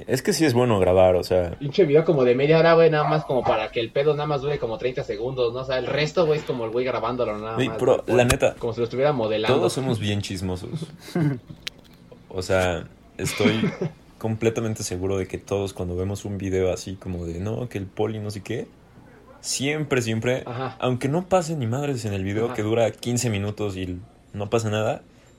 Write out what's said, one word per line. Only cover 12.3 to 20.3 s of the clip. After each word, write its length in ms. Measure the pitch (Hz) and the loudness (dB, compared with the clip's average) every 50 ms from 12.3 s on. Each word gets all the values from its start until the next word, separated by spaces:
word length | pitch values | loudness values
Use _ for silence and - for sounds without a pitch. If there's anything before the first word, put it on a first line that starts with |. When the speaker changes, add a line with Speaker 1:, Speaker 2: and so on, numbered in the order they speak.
| - 95 | -10 -6
Speaker 1:
sea, 440 | 92 - 95 92 92 90 87 80 82 - - - - - - | -2 0 0 2 2 0 -2 -4 -6 -12 -18 -20 -20 -16 -10
estoy 520 | - 95 - - - - 120 107 110 214 185 - - 185 156 - - - - - - | -6 -6 -4 0 2 2 2 2 2 0 -2 -2 -4 -6 -6 -8 -10 -20 -20 -10 -6
completamente 640 | - 110 110 110 113 113 113 123 117 110 110 - | -4 -4 -2 0 0 0 0 0 -2 -4 -4 -6
seguro 340 | 104 - 92 90 95 95 98 98 | -6 -6 -6 -4 -2 -2 -2 -2
de 80 | 95 - | -4 -4
que 100 | - 87 | -8 -8
todos 340 | - - 98 101 98 95 | -6 -4 -2 -2 -2 -4
cuando 240 | - - 92 90 90 | -6 -6 -6 -4 -4
vemos 280 | 90 92 98 101 104 - | -4 -4 -4 -4 -6 -6
un 120 | 104 101 | -8 -6
video 360 | 95 98 95 92 92 92 92 | -6 -4 -2 0 0 0 0
así 240 | 87 - - 98 95 | 0 -2 -6 -10 -12
como 280 | 95 - 95 90 87 87 | -10 -8 -8 -8 -6 -6
de, 120 | 85 82 85 | -6 -6 -6
"No, 280 | 95 107 113 - 123 120 | -6 -4 -4 -6 -6 -6
que 100 | - 101 | -8 -8
el 80 | 98 | -8
poli 320 | 95 - - 107 110 110 110 | -8 -4 -4 -2 -2 -4 -6
no 120 | 104 104 | -8 -8
sé 100 | 107 104 | -10 -8
qué", 240 | - - 107 139 - - - - - - - - - - - - - - - - | -8 -6 -6 -6 -8 -10 -16 -20 -20 -20 -20 -20 -20 -20 -20 -20 -20 -20 -20 -14
siempre, 640 | - - - - 127 143 151 156 151 - 139 127 | -8 -8 -4 -2 -2 -2 -2 -2 -2 0 0 0
siempre, 400 | 110 113 110 110 113 123 | 0 0 -2 0 0 0